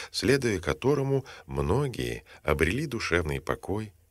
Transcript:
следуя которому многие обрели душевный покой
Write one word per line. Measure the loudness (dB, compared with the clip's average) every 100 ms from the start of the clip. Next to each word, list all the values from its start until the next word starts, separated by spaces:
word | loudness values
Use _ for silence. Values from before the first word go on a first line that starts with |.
| -8
следуя | -2 4 4 4 0
которому | 0 0 2 2 2 0 -2 -16 -8
многие | -2 2 2 0 -2 -4 -6 -10 -6
обрели | 0 2 2 2 -2
душевный | -4 0 0 0 -2
покой | -2 -4 -4 -6 -6 -14 _